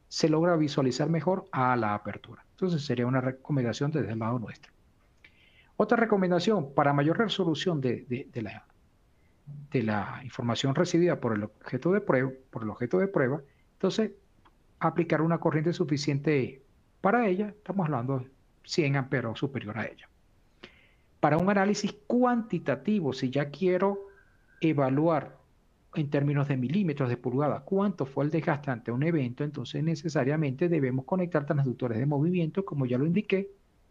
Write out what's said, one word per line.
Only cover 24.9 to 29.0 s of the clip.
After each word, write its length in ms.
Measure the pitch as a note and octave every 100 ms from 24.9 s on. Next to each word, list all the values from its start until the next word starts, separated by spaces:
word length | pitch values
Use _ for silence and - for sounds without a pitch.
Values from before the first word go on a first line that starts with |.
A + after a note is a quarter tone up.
| C#3 E3 D#3 - - _ _ _ _ _
en 140 | - C#3+
términos 400 | C#3+ C#3+ C#3+ C#3
de 80 | C3
milímetros 520 | B2 F#3 F3+ - B2+
de 80 | A#2+
pulgada 440 | B2+ B2+ D3 G2+
cuánto 460 | - G3 G3+ - C#3+
fue 180 | -
el 60 | D3
desgaste 400 | D#3+ E3+ C#3+ C#3+
ante 220 | A#2 -
un 100 | A#2+